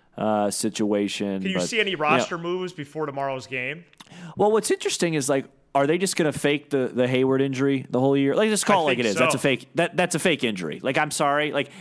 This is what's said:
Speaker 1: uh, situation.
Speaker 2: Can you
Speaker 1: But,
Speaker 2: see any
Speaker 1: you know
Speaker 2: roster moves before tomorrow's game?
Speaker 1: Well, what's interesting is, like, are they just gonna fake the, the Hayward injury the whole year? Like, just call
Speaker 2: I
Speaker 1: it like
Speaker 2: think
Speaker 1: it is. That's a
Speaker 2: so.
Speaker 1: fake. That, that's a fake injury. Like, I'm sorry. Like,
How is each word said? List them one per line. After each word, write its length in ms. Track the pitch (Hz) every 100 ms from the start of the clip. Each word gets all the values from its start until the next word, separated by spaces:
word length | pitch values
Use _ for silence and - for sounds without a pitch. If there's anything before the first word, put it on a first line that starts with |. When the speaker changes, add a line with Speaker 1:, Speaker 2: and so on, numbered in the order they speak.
| _ -
Speaker 1:
uh, 340 | 107 107 104
situation. 880 | - 113 - 107 104 101 - 101 95
Speaker 2:
Can 80 | -
you 80 | 90
Speaker 1:
But, 80 | 87
Speaker 2:
see 120 | 226
any 100 | 202
Speaker 1:
you 40 | 175
know 60 |
Speaker 2:
roster 360 | 151 165 165 175
moves 340 | 170 185 180
before 340 | 170 139 156 151
tomorrow's 420 | 139 139 131 127
game? 360 | 131 127 156 170 _ - 175 175 -
Speaker 1:
Well, 160 | 208
what's 180 | 220 -
interesting 440 | 381 403 - 175
is, 140 | 160 131
like, 180 | 139 127 _ _
are 140 | 139 139
they 100 | 175
just 160 | 190
gonna 160 | - 156
fake 400 | 131 143 147 -
the, 160 | 139 127
the 140 | 110 123
Hayward 320 | 127 131 131
injury 420 | 139 131 139 139 131
the 80 | 127
whole 180 | 135 139
year? 200 | 139 139
Like, 120 | 220
just 160 | 208
call 160 | - 196
Speaker 2:
I 20 |
Speaker 1:
it 20 |
like 120 | 156 120
Speaker 2:
think 80 | 117
Speaker 1:
it 20 |
is. 80 | 98
That's 180 | -
a 40 | 135
Speaker 2:
so. 40 |
Speaker 1:
fake. 260 | 143 123 -
That, 220 | 147 170 -
that's 180 | 180
a 60 | 165
fake 240 | 185 151
injury. 340 | 120 98 82 -
Like, 160 | 110 139
I'm 140 | 151
sorry. 400 | - 147 147 151
Like, 200 | 139 139 -